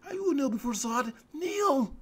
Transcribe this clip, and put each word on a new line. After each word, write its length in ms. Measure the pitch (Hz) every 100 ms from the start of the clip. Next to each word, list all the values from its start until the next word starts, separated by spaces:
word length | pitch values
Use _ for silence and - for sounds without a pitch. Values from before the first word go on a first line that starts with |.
| -
I 40 |
will 200 | 370 392
kneel 160 | 285 269
before 240 | 220 240
Zod. 400 | 208 233 233 233 226 -
Kneel! 600 | 302 349 403 403 269 220 -